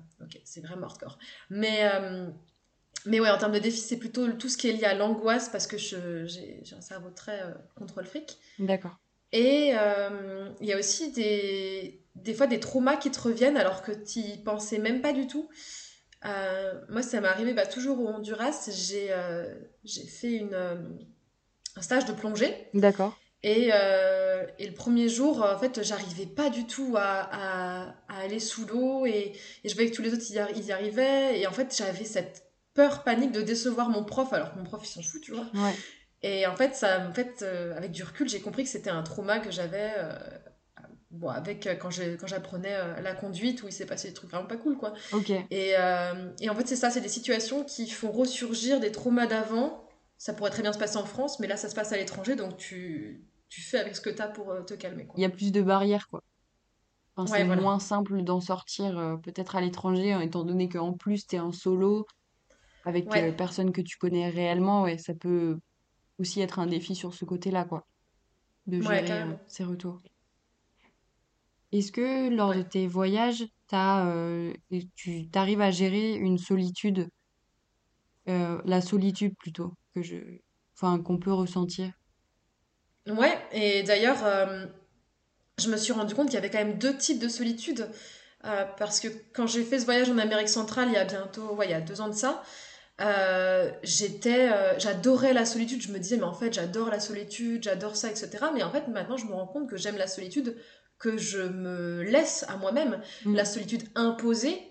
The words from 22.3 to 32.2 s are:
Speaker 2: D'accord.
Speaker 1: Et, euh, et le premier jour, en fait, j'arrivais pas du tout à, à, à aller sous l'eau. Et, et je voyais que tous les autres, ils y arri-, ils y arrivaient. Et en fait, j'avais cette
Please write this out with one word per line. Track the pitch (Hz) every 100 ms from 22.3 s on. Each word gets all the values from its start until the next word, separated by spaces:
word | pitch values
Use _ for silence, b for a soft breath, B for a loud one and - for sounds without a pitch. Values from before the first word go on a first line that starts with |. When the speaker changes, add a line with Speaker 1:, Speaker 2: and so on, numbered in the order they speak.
| 208 269 - -
Speaker 2:
D'accord. | 202 202 196 196 B B _
Speaker 1:
Et, | 208 226 240
euh, | 208 196 190 190 190 190 185 - -
et | 202
le |
premier | - 240 240 233
jour, | 226 285 247
en | 202 196
fait, | 254 226
j'arrivais | 208 202 185 175 196
pas | - 294
du | 233 226
tout | - 262 214
à, | 196 190
à, | 190 202 190 185 180 185 185 - -
à | 196
aller | 196 220
sous | 220 226 202
l'eau. | 233 262 269 254
Et, | 208 202 B B B
et | 208
je |
voyais | 208 226
que | 226
tous |
les | 226
autres, | 233 -
ils | 208
y |
arri-, | 208 220
ils | 196
y |
arrivaient. | 190 208 214 262 269 269 202
Et | 190
en |
fait, | 190 262
j'avais | - 190 185
cette | 220 190